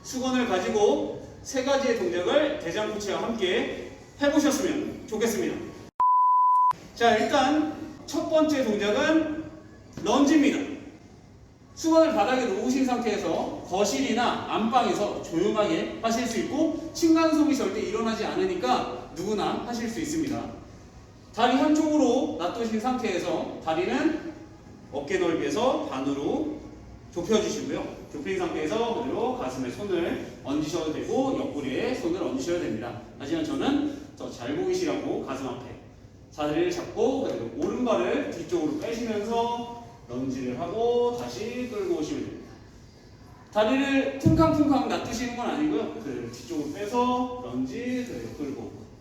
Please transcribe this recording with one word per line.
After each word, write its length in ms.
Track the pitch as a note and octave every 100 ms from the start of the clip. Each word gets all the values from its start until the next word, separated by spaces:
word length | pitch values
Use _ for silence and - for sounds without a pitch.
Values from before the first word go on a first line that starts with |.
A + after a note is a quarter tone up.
수건을 440 | - B3+ B3+ B3+ B3
가지고 800 | F#3+ A3+ G#3+ G#3 D4 - - - -
세 220 | - C4
가지의 340 | B3+ C4+ C4 A3
동작을 640 | F3 F3 G#3+ C#4+ - -
대장 340 | E3 F3 G#3+
코치와 300 | G#3 G3 E3
함께 680 | A3 A3+ F#3 A3+ C#4 - - - - -
해보셨으면 840 | C#4+ D4+ C#4+ A3 D#4 - - - -
좋겠습니다. 480 | G#3+ A3+ G3 E3 - - - - _ B5 B5+ B5+ B5+ B5+ B5+ B5+ B5+ -
자, 240 | - A#3 G#3+
일단 580 | B3+ C#4+ C4 D4+ D4+ - - - -
첫 240 | E4 D#4+
번째 340 | D#4+ D#4 C#4
동작은 800 | A3+ G3 G3+ A#3+ D4+ D#4+ - - - - - - - -
런지입니다. 760 | F#3+ B3+ C#4 D#4 C4+ - - - - - - - - - - - -
수건을 400 | - D#4+ D#4+ D#4+
바닥에 320 | G3+ G3+ B3+ A3+
놓으신 400 | G3 B3 C4 B3+
상태에서 760 | A#3+ A3 F#3 E3 D#3+ - - -
거실이나 760 | F3+ G#3 C4+ G#3+ A3+ A#3 - -
안방에서 680 | E3+ A3 B3+ A3+ F3 G3+ -
조용하게 760 | - E3 G3+ F3 F3 D#3+ A3 -
하실 260 | A3+ A#3 B3
수 120 | G3
있고 500 | E3 C#4 D#4+ - -
층간소음 520 | - E4 D#4+ D#4+ D4+ D4
소리 120 | B3+
절대 240 | G3 G#3
일어나지 420 | - G#3+ A3+ G#3+ -
않으니까 840 | F4 F#4 - B3+ B3+ - - - E3
누구나 480 | F#3+ G#3+ D#3 - -
하실 240 | A#3 C3+
수 100 | E3+
있습니다. 400 | D3+ D#3+ D3+ - - - - - - - - - - -
다리 200 | B3 C4
한쪽으로 800 | D4+ D4+ D#4 D4+ B3 B3 D4 -
놔두신 400 | B3+ A#3+ A3+ A3
상태에서 800 | B3+ B3 G#3+ F3 F3 E3 - -
다리는 640 | D#3+ D#3+ C#4+ B3+ D4+ - - - - - - - -
어깨 280 | C#3 - F#3+
넓이에서 680 | E3+ D#3+ D3 F#3 B3+ - -
반으로 680 | C3 C#3 C#3 E3 C#4 D#4 - - - - - -
좁혀주시고요. 720 | F3 D#3+ A3 - - - D#3+ - - -
좁힌 260 | D3 F#3+ F#3
상태에서 560 | E3+ D#3 D3+ A3 A#3 -
그대로 420 | - F#3+ A#3 -
가슴에 320 | - - B2
손을 560 | - G3+ F3 E3+ - - - -
얹으셔도 480 | D3+ D3+ E3+ D#3
되고 440 | C3+ - A#3 C4+ -
옆구리에 560 | - D3 B2+ E3 A3+
손을 300 | B3+ E3+ F#3
얹으셔도 380 | - C4 E3+ F3
됩니다. 400 | D3 G#2+ - - - -
하지만 240 | - E3
저는 640 | - - A#3+ D4 D4+ - - -
더 140 | -
잘 240 | - - E4
보이시라고 720 | F#4 F3+ E3 C#3 - - -
가슴 220 | C3+ C3
앞에 160 | - - - - - - - -
자리를 400 | - D3+ D3+ F3
잡고 520 | - - G3+ B3 C#4
그대로 260 | - - - C#3
오른발을 760 | F3+ A#3 B3 G3 F#3 B3+ -
뒤쪽으로 480 | E3+ D#3 F3 D3+ -
빼시면서 1080 | - A3+ A#3 G#3 G#3+ A#3 A#3 A#3 A#3 A#3+ - - -
런지를 500 | B2 C3+ B2 B2 C#3+
하고 580 | F3 G#3+ A#3 A#3+ A#3+ A#3+
다시 500 | A#3+ F#3 A3 B3 B3
끌고 260 | G#3 F3+ E3
오시면 240 | D3+ C#3
됩니다. 280 | - - - - - - - - - - - - -
다리를 640 | G#3 G#3+ C4+ C#4 C4+ - -
쿵쾅쿵쾅 680 | D#4+ D#4+ D#4+ D4+ C#4 B3+ -
놔두시는 480 | - - A3+ B3 A3+
건 120 | E3
아니고요. 440 | D3 D3+ D3 - D3+
그대로 360 | C3+ B2 A#2
뒤쪽으로 420 | - - D#3 C#3+
빼서 680 | F3+ G#3 A#3+ B3 B3 B3 - -
런지, 600 | B3+ C4 B3+ B3 B3+ B3
그대로 220 | - - -
끌고 240 | C#3 B2+
오고. 240 | G#2+ G#2 - -